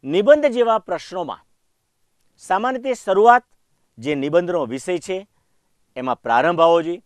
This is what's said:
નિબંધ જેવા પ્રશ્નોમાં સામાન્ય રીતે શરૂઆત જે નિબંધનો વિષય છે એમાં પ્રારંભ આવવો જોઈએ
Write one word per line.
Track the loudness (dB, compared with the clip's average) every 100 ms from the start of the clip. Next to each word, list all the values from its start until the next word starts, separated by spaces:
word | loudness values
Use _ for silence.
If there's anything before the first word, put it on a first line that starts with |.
નિબંધ | -2 0 4 4 4
જેવા | 0 0 0
પ્રશ્નોમાં | -2 -10 -8 -10 -8 -10 _ _ _ _ _ _ _ _ _ _
સામાન્ય | -4 -2 -2 -4
રીતે | -6
શરૂઆત | -6 -2 4 6 4 _ _ _ _ _ -14
જે | -6
નિબંધનો | -4 0 -2 0 -4 -6
વિષય | -8 -6 -8
છે | -6 -12 -12 _ _ _ _ _ _ -10
એમાં | -6 -6
પ્રારંભ | -2 0 0 2
આવવો | 4 4
જોઈએ | 0 -10